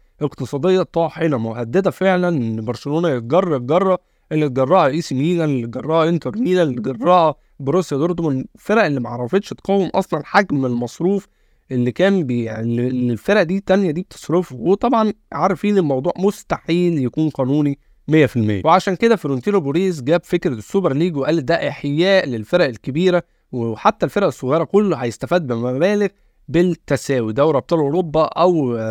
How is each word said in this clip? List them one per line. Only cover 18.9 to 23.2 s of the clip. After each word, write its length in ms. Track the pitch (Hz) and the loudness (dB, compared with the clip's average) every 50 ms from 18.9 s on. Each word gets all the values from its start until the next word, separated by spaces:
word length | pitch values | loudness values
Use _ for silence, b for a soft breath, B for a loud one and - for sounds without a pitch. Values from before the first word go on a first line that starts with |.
| 185 | -2
كده 200 | - 226 233 226 | 2 2 2 2
فلورنتينو 440 | 180 - 143 139 127 - 208 202 196 | 2 0 -4 -4 -2 -2 0 0 0
بوريز 420 | 147 135 139 170 190 190 175 151 | 0 0 -2 0 0 0 -2 -2
جاب 200 | 120 131 165 175 - | 0 0 0 0 0
فكرة 300 | - - 175 - 185 127 | -2 -4 -2 -2 -2 -4
السوبر 400 | 110 104 - - 196 185 160 135 | -4 -8 -4 -2 0 0 2 0
ليج 240 | 143 170 185 160 | 0 0 0 0
وقال 280 | 139 131 143 165 170 139 | -2 -2 0 0 -2 0
ده 220 | 139 165 165 - 139 | 0 -2 -2 -2 -6
إحياء 580 | 143 - - 143 143 156 175 196 196 190 170 | -6 -6 -6 -4 0 0 2 4 4 2 2
للفرق 380 | 147 123 113 104 - - 175 170 | 0 -6 -6 -4 0 2 2 2
الكبيرة، 580 | 135 113 - - 135 127 156 180 185 175 175 | 0 -2 -6 -10 -6 -4 0 2 2 2 2